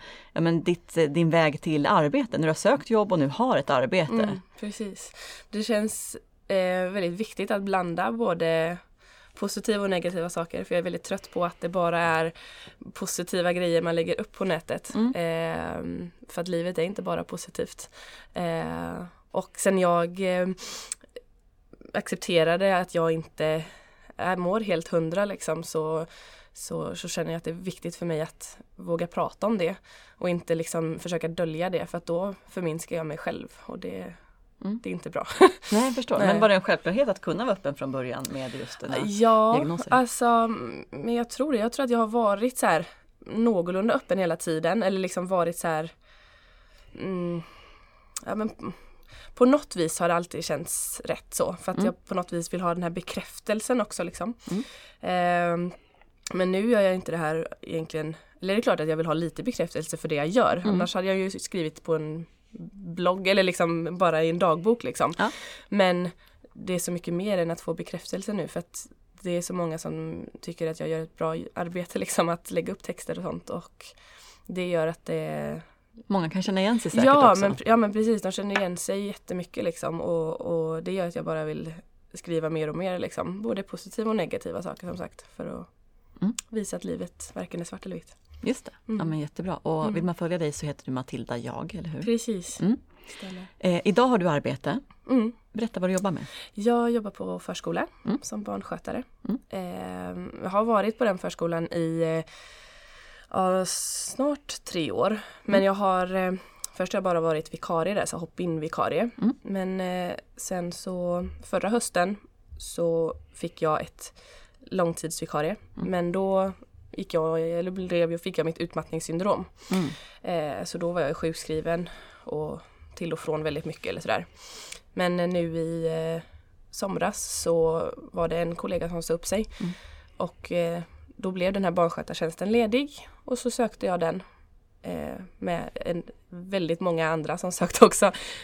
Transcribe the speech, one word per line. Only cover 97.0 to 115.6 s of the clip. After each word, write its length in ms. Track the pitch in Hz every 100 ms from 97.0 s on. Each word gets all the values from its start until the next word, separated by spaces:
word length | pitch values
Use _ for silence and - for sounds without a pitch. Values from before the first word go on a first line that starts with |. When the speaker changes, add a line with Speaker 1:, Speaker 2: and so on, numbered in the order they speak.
| 208
Speaker 2:
på 280 | - 185 180
förskola 480 | - 180 165 170 - -
Speaker 1:
Mm. 140 | - 240
Speaker 2:
som 200 | - 214
barnskötare. 600 | 208 196 - 175 - 220 262 - -
Speaker 1:
Mm. 120 | 262 -
Speaker 2:
Ehm, 920 | 196 180 185 185 185 180 180 180 -
jag 80 | 196
har 140 | 202
varit 340 | 226 208 208 -
på 60 |
den 140 | 226 185
förskolan 540 | 180 - 170 165 165
i, 300 | 170 165 165
eh, 300 | 160 160 160 - - - - - - - - - -
ja, 340 | - 185 185 180
snart 960 | - - - - - 285 285 - -
tre 260 | - 170 143
år. 280 | 95 185 214 - -
Men 100 | -
Speaker 1:
Mm. 100 | 196 196
Speaker 2:
jag 60 |
har, 420 | 196 196 185 180
eh, 180 | 190 185 185 - - -
först 180 | - 180
har 40 | 208
jag 80 |
bara 160 | 190 170
varit 340 | 165 160 -
vikarie 400 | - - 165 175
där, 120 | 202 -
så 100 | 170
hopp-in-vikarie. 920 | 165 - 180 160 151 - 104 160 233 -
Speaker 1:
Mm. 120 | 214 -
Speaker 2:
Men, 380 | - 190 185 190
eh, 360 | 185 180 180 - - -
sen 360 | - 185 175
så, 560 | - 190 180 175 175 185 -
förra 260 | - 185 190
hösten 480 | 240 - 180 180 208 - _ - -
så 560 | - - 170 165 160 - -
fick 280 | - 170 -
jag 180 | 160 156
ett 300 | - - - - - - - -
långtidsvikarie. 920 | - 185 170 165 160 - 165 151 156 214